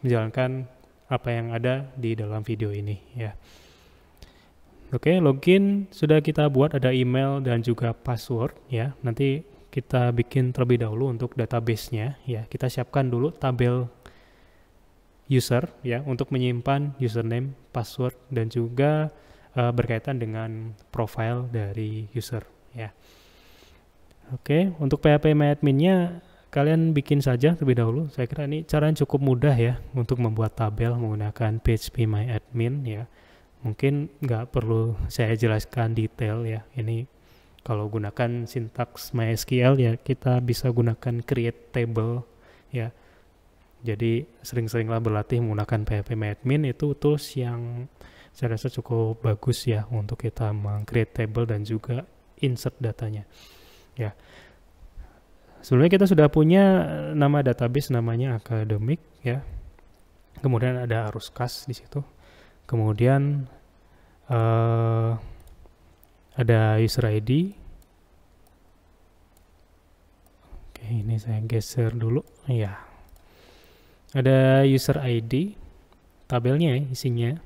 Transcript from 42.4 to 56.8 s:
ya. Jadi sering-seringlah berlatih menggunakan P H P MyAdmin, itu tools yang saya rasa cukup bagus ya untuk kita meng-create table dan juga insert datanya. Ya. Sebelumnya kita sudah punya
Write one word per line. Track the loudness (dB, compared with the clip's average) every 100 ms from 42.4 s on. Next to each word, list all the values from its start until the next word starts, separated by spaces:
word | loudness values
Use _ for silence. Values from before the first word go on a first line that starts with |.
| -20 -20 _
ya. | -8 -8 -10 -20 _ _ _ _ _ _ _
Jadi | -6 -2 0 0 -4 _
sering-seringlah | -8 -6 -2 -2 -2 -2
berlatih | 0 -2 0 0
menggunakan | 0 -2 -2 -2
P | 0
H | -4 -4
P | -4
MyAdmin, | -4 -4 0 0 0
itu | -2 -4 0
tools | 0 0 -2 -6
yang | -4 -4 -8 -10 -12 _ -20 -20 -20
saya | -6 -4 -2
rasa | -4
cukup | -6 -2 0 0 0
bagus | 0 0 0 -2 0
ya | -2 -2
untuk | -4 -4 -4
kita | -6 -4 -4 -2
meng-create | -4 -4 -2 0 0
table | -2 -2 0
dan | 0 -2 -2
juga | -6 -4 -6 -6 -20 _ -4
insert | -2 -2 -6 -4
datanya. | -6 -4 -6 -8 -12 -20 -20 -20 -20 -20 _ -8
Ya. | -8 -8 -20 -20 -20 -20 _ _ -20 -18 -20 -20 _ -20 -20 -20
Sebelumnya | 2 4 6 6
kita | 6
sudah | 8 6
punya | 6 6 8 6 6